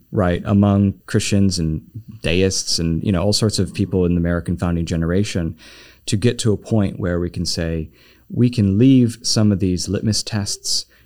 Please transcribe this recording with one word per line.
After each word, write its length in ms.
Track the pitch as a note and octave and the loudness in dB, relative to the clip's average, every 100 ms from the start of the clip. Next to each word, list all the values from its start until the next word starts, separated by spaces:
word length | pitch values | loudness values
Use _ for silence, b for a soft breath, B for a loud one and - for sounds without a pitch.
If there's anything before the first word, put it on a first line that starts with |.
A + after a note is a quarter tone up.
| - | -6
right, 300 | G#2 F2+ F2 - | -2 0 0 2
among 480 | G2+ G2+ G2 G2 - - | 4 4 4 2 -2 -4
Christians 540 | G#2+ - G2+ G2 F2 | -2 0 2 2 0
and 220 | D#2+ D#2 - G#2+ - - | -2 -4 -8 -18 -18 -8
deists 580 | D#2+ F2 F#2+ - - - | -2 2 2 0 -4 -2
and, 240 | E2+ E2 | -2 -2
you 80 | A2 | 0
know, 100 | F2 | 0
all 120 | G2+ | 0
sorts 260 | G2+ A2 - | 2 0 0
of 140 | F2+ | -2
people 320 | - F#2+ F#2+ F2 | -2 -2 0 2
in 100 | E2+ | 2
the 40 | |
American 380 | E2+ F2 F2+ E2+ | 0 -2 -2 -4
founding 280 | F2 E2+ E2 | -2 -2 -2
generation 720 | E2+ E2 F#2 G#2 F#2 E2 - B B B B - | -2 0 0 0 -2 -4 -8 B B B B -6
to 100 | G#2 | 0
get 220 | A#2+ - | 0 0
to 140 | A2+ | -2
a 40 | G2 | -2
point 420 | - A2 G2 - | 0 0 0 -2
where 200 | F2 F2 | -4 -2
we 100 | F2 | -4
can 160 | F2 E2+ | -4 -6
say, 460 | - E2 E2 D#2+ b b b b | -4 -4 -4 -8 b b b b
we 200 | A#2+ B2 | 0 0
can 280 | A#2 G2 G2 | 2 2 4
leave 400 | C3+ C3 A#2 - | 6 6 4 0
some 300 | - A#2 G#2 | -2 2 2
of 80 | F#2 | 2
these 280 | F#2+ F2+ - | 0 -2 -2
litmus 360 | F#2+ A2 G2+ | -2 0 -2
tests 640 | - G#2+ G2+ - - - - b | -2 -6 -6 -6 -4 -4 -6 b